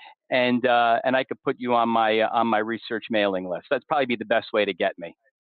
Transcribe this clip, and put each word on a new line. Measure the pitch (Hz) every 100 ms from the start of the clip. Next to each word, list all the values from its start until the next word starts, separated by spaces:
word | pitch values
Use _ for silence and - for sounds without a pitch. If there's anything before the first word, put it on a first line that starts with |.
| - - -
And, | 131 123 123 123
uh, | 120 117 117
and | 131 131
I |
could | 131 117
put | 143 123
you | 123
on | 120 113
my, | 113 110 110
uh, | 107
on | 117 113
my | 107
research | 110 110 - 110 -
mailing | 110 101 92 92
list. | 85 -
That'd | 131 -
probably | 151 127
be | 113
the | 107
best | 113 -
way | 110
to | 98
get | 90 98 -
me. | 85 - _ _ _